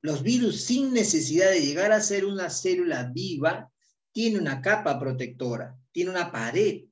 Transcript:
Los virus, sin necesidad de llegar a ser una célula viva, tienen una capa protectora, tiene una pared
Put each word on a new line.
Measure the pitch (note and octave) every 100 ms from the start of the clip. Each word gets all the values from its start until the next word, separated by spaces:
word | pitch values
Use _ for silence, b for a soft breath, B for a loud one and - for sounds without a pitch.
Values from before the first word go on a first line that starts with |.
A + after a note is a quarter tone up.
Los | D3+ C#3+
virus, | E3+ B3 A#3 -
sin | - B3+ C4+
necesidad | B3 G#3 - B2+ D#3 F#3+
de | F#3 C#3
llegar | D3 G#3
a | G#3+
ser | G#3 G3+ G3
una | G3 E3+
célula | - F#3 F3+ F3 C3+ B2
viva, | C3+ F#3+ D#3 D3+ F3 - _ _ _ _
tienen | - A3+ G#3
una | D#3 C3+
capa | D#3 G#3+ F3 C3
protectora, | C3+ B2+ B2 - B2 A#2 - - _
tiene | E3 F3+
una | F3+ E3+
pared | A#2 A2+ D#3 G#3+ - -